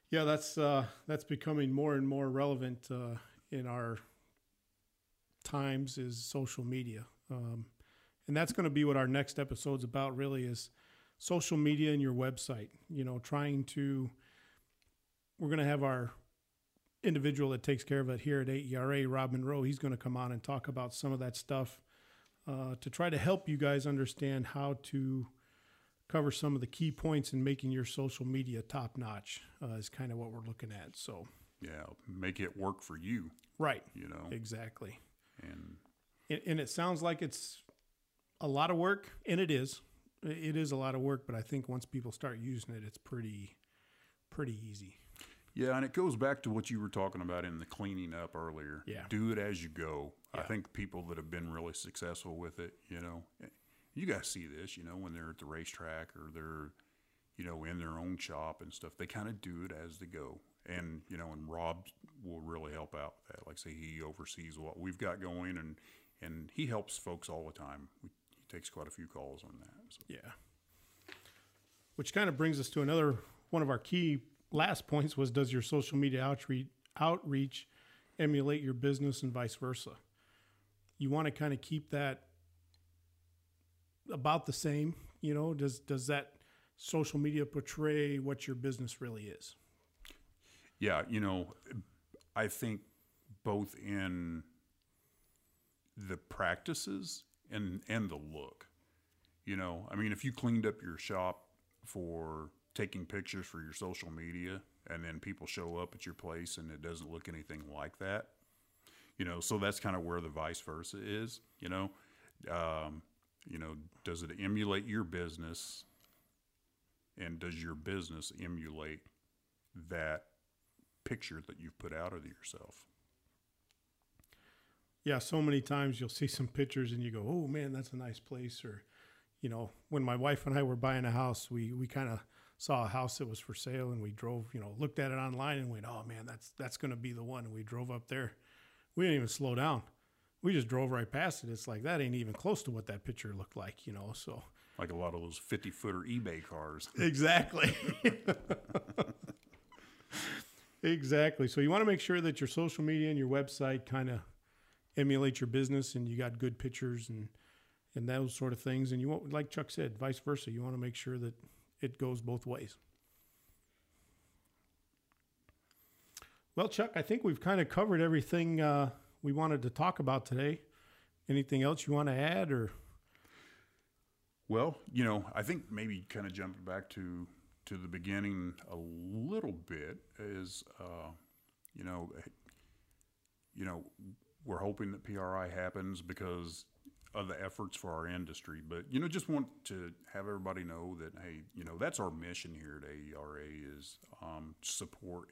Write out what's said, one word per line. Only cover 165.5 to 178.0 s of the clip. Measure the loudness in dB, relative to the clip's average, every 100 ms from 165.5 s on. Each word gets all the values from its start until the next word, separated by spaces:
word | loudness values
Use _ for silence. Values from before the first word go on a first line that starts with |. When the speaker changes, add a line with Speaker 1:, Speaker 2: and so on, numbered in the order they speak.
| -20 _ _ _ _ _ -18 -18 _ _ 2
Speaker 1:
Well, | 2
Chuck, | 4 2 2
I |
think | 2 4 4
we've | 4
kinda | 6 6 6
covered | 4 6 8
everything, | 8 6 6 4 4 6
uh, | 6 6 4 0 -12 _
we | 0
wanted | 4 4 4
to | 2
talk | 2 2 4
about | 4 2 2
today. | 2 2 0 -6 _ -20 -20 _ _ 2
Anything | 4 4 4
else | 4 4 4
you |
wanna | 4 4
add, | 4 4 4 4
or? | 2 2 -2 -14 -20 _ -20 -20 -20 -20 -20 _ _ _ _ _ _ _ _ 0
Speaker 2:
Well, | 4 4 0 -2
you | 2
know, | 4 4 0
I | -2
think | -2 -2 -4
maybe | -4 -4 -4 -6
kinda | -6 -6
jumping | -4 -6 -8
back | -6 -6 -6
to, | -8 -6 -6 -8 -12 -20 _ -10
to | -8
the | -6
beginning | -6